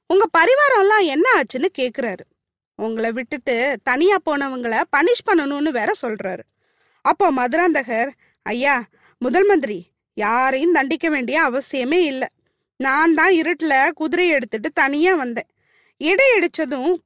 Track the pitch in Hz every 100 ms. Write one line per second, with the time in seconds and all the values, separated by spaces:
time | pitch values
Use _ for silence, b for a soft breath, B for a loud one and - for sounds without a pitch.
0 | - 370 427 330 381 539 571 480 392 427
1 | 339 277 480 415 240 247 359 - 254 220
2 | 226 180 - _ _ _ _ - 220 226
3 | 226 233 247 294 - 233 262 240 - 254
4 | 359 392 - 285 277 254 240 220 226 285
5 | 349 480 - 349 277 285 311 247 214 415
6 | 240 214 196 180 - _ _ _ _ _
7 | 254 - 370 262 247 320 359 302 226 226
8 | 262 - _ _ - 233 277 262 214 b
9 | b b 240 320 403 370 220 185 - _
10 | _ - 208 233 262 262 339 311 262 320
11 | 330 294 240 302 302 254 - 269 247 349
12 | 311 262 254 _ _ _ _ - 269 277
13 | 330 320 339 349 311 311 320 269 294 302
14 | 311 339 359 294 233 226 277 330 277 294
15 | 359 349 247 226 - _ _ _ _ -
16 | 302 403 539 440 349 - 285 269 285 349